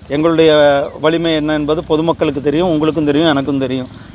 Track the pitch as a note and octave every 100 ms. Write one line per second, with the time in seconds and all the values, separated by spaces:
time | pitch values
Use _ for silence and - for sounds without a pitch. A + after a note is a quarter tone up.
0 | - C#3+ E3 D#3+ D#3+ D3+ D3 C#3+ - -
1 | D#3 E3 E3 D#3 D3+ D3+ D3 D#3+ D#3 D#3
2 | E3 - D#3 C3+ C#3+ D3+ F3+ D3+ D#3 D#3+
3 | D3 C#3+ E3 C#3 C#3 C#3 C3 C3 B2 -
4 | -